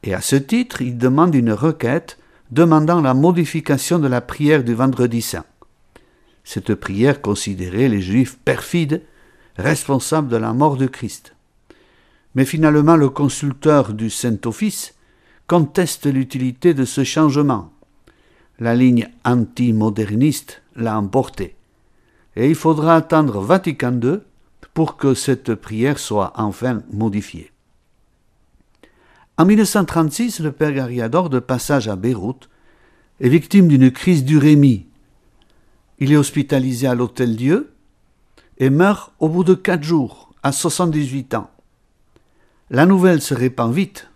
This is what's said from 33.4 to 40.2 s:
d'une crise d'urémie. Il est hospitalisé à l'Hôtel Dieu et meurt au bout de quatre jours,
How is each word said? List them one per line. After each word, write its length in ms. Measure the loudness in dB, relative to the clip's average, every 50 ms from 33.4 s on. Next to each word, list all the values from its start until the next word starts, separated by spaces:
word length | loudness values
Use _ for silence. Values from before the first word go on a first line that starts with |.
| 2 4 4 6 6
d'une 240 | 8 6 6 6 6
crise 320 | 4 2 0 0 2 2 2
d'urémie. 600 | 2 2 4 6 6 6 6 6 4 4 0 -4 _ _ _ _ _ _ _ _ _ _ _ _ _ _ _ _ _ _ _ _ _ _ _
Il 140 | 0 4 4
est 40 |
hospitalisé 720 | 4 4 2 0 -4 -2 0 0 0 0 -2 -2 -2 -2
à 80 | 0 0
l'Hôtel 400 | 0 -2 -4 -2 -2 -2 -2 -2
Dieu 380 | -2 0 0 0 0 0 -6 _ _ _ _ _ _ _ _ _ _ _ _ _ _ _ _ _
et 120 | _ 0 2
meurt 420 | 4 4 4 2 2 -2 -6 -20 _ _
au 80 | -4
bout 160 | -2 0 0 2
de 100 | 2 2
quatre 300 | 2 2 -4 -4 -2 -2
jours, 500 | -2 0 0 0 -2 -8 -18